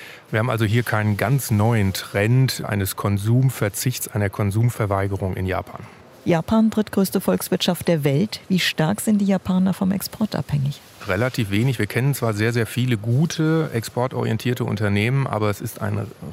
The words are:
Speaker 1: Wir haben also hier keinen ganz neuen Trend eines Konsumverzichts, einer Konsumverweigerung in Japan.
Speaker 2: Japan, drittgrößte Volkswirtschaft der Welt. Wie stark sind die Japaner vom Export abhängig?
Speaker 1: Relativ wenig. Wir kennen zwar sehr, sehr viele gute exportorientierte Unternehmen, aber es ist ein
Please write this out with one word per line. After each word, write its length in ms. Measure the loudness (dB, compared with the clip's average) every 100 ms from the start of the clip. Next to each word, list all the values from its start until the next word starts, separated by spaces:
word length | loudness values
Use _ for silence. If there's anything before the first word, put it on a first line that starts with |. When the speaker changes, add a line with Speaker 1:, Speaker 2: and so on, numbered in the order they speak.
| -18 -18 -4
Speaker 1:
Wir 80 | -2
haben 100 | 0
also 160 | 0 2
hier 180 | 0
keinen 320 | 0 0 2 2
ganz 340 | 2 0 2
neuen 440 | 2 4 4 2
Trend 720 | 0 -4 0 2 4 2 0 -4
eines 300 | -2 -2 -2
Konsumverzichts, 1120 | -2 0 2 4 2 2 -4 -2 -4 -4 -4
einer 200 | -2 -2
Konsumverweigerung 1080 | 0 -2 2 0 0 0 0 0 -2 -4 -2
in 80 | -2
Japan. 340 | -2 -6 -12 -18 -20 -20 -10 0
Speaker 2:
Japan, 440 | 0 2 4 4
drittgrößte 500 | 2 -2 0 0 0
Volkswirtschaft 680 | 0 0 0 -2 0 -2 0
der 160 | 2 2
Welt. 340 | 2 0 -4 -2
Wie 120 | 0
stark 420 | 0 0 0 0
sind 160 | 2 2
die 60 | 2
Japaner 480 | 0 2 2 2
vom 180 | 2 0
Export 460 | -2 -4 -4 -2 -2
abhängig? 420 | -2 0 -2 -4 -12 -14 -2
Speaker 1:
Relativ 460 | 0 0 0 0
wenig. 280 | 2 2 2
Wir 60 | 0
kennen 280 | 0 0
zwar 200 | 0 0
sehr, 200 | 0 0
sehr 120 | 0 -2
viele 300 | 0 0 0
gute 720 | 0 2 2 0 0 2 0
exportorientierte 880 | -4 -4 -4 -2 -2 -2 0 -2 -2
Unternehmen, 640 | -2 0 0 2 2 0 0
aber 220 | 0 0
es 100 | -2
ist 220 | -6 -6
ein 260 | -4 -4 -6 -10 -10